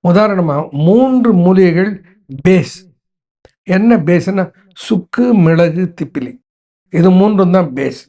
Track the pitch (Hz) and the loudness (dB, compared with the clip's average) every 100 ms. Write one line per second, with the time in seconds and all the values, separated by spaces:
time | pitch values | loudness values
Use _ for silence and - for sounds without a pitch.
0 | 175 180 214 196 160 143 151 143 160 226 | 2 2 2 0 -2 -4 -6 -2 2 2
1 | 262 254 233 185 175 190 185 165 196 196 | 2 2 2 2 2 2 2 2 -2 -6
2 | _ _ _ 135 180 185 120 - _ _ | _ _ _ -4 0 0 -2 -12 _ _
3 | _ _ _ _ _ _ - 185 226 233 | _ _ _ _ _ _ -4 0 2 2
4 | 151 175 180 196 180 _ _ - - 208 | 2 -2 -2 -6 -6 _ _ -20 -6 -6
5 | - - 247 220 165 165 170 165 180 - | -4 -4 0 2 2 2 0 -2 -6 -8
6 | 147 143 123 - _ _ _ _ _ 170 | -10 -10 -12 -14 _ _ _ _ _ 0
7 | 180 185 208 202 185 185 160 127 135 127 | 2 4 2 2 0 0 -2 -4 -6 -8